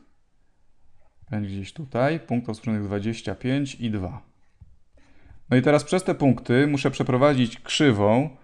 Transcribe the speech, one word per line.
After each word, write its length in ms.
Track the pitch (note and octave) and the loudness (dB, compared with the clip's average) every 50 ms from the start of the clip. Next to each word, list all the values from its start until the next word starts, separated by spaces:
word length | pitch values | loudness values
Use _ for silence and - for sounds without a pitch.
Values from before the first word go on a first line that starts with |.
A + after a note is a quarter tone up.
| _ _ _ _ _ _ _ _ _ _ _ _ _ _ _ _ - - - - - - _ _ - - | _ _ _ _ _ _ _ _ _ _ _ _ _ _ _ _ -20 -20 -20 -20 -20 -20 _ _ -12 -8
będzie 200 | - G#2 G#2 G2 | -6 -6 -6 -6
gdzieś 240 | G2 G2 G2 F#2+ - | -8 -10 -12 -12 -14
tutaj. 460 | - D#3+ C3 - A#2 B2+ C#3+ D#3+ D#3+ | -14 -14 -6 -2 -2 0 0 -2 -4
Punkt 300 | - - B2 A#2+ A#2+ - | -4 -4 -4 -4 -4 -6
o 40 | A2 | -10
współrzędnych 340 | - - A2+ A2 G#2+ G2+ G2 | -8 -6 -4 -4 -4 -4 -4
dwadzieścia 480 | G2+ G2+ G2 A2 A2+ A2 - - F#2+ | -4 -4 -4 -4 -6 -6 -8 -8 -8
pięć 400 | - - B2 C3 C#3+ C#3+ C3+ - | -6 -4 -4 -2 -2 -4 -6 -8
i 160 | - A#2 A#2 | -8 -6 -4
dwa. 300 | G#2 G#2 F#2 F#2 - - - _ _ _ _ _ _ _ - - - _ _ _ _ - _ _ - - - - - - - - | -4 -4 -6 -6 -8 -12 -16 _ _ _ _ _ _ _ -20 -20 -20 _ _ _ _ -20 _ _ -20 -20 -20 -20 -20 -20 -4 0
No 80 | - B2+ | 2 2
i 40 | |
teraz 220 | B2+ D3+ D3 D3 C#3+ | 4 4 4 2 2
przez 200 | - - F#3 F#3 | 0 -2 -2 0
te 120 | - F3 | -2 -2
punkty 520 | - D3 C3+ A#2 - - - A#2+ B2+ C#3 D3 | 2 2 2 2 2 0 2 2 4 4 4
muszę 240 | D3 C#3 - C#3+ | 2 0 0 -2
przeprowadzić 680 | C3+ - C#3 - B2 B2 C3+ D3 D3 B2+ B2 A2+ - - | -2 -2 0 0 2 4 4 4 4 2 0 0 -2 -8
krzywą, 680 | - - - - D#3 C#3 A2+ G2 G2+ G#2 A2 A#2+ D3 D#3 - - | -10 -6 0 4 4 4 4 4 4 4 4 2 0 -2 -6 -14